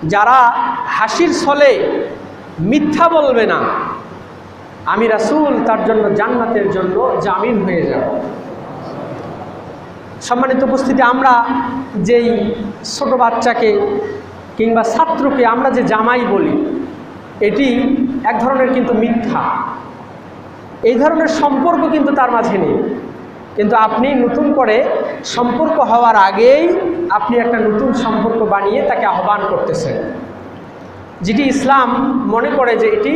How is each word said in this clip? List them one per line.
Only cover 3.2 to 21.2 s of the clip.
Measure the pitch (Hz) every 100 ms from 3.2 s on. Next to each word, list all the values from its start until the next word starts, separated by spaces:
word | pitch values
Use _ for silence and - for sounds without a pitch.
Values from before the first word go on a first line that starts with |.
| 285 233 208
না, | 165 - - - - - - - - - - - - -
আমি | 190 226
রাসূল | 214 208 302 294 254 233
তার | 220 190
জন্য | 220 208 202
জান্নাতের | 220 247 226 214 196
জন্য | 190 180 202 247 -
জামিন | 170 185 220 220
হয়ে | 185 175
যাব।" | 139 123 - - - - - - - - - - - - - - - - - - - - - -
সম্মানিত | - 247 262 262
উপস্থিতি, | 269 269 269 262
আমরা | 240 254 269 240 240 269 240 240 269 214
যেই | 180 240 233 233 208 233 208 -
ছোট | - - 269
বাচ্চাকে | 254 233 233 240 233 226 202 202 - - - - - - -
কিংবা | 226 226
ছাত্রকে | 226 - 320 330 269 269 233
আমরা | 233 269
যে | 254
জামাই | 180 214 233 247 233
বলি, | 196 151 151 - - - - - - - -
এটি | 214 220 277 240 269 - - -
এক | - 220
ধরনের | 240 269 254
কিন্তু | 254 233
মিথ্যা। | 214 226 233 - 151 127 - - - - - - - - - - - - -
এই | 226 247
ধরনের | 294 320